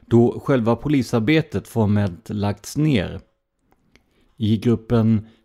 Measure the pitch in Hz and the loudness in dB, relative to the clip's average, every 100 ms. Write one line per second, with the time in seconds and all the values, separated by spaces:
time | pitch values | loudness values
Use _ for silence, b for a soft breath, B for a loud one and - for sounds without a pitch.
0 | - 113 117 - - 135 113 117 143 143 | 0 2 4 0 -2 0 0 -2 0 -2
1 | 113 117 110 156 156 98 - - 101 104 | 0 -2 2 0 0 -6 -6 -2 0 0
2 | 101 85 - 104 101 101 - 139 151 117 | -2 -6 -10 -6 -4 -6 -8 -2 0 0
3 | 82 82 - _ _ _ _ _ _ _ | -2 -8 -18 _ _ _ _ _ _ _
4 | _ _ _ - 107 107 120 110 - 120 | _ _ _ -4 -2 0 0 0 0 0
5 | 110 110 107 B | 2 0 -2 B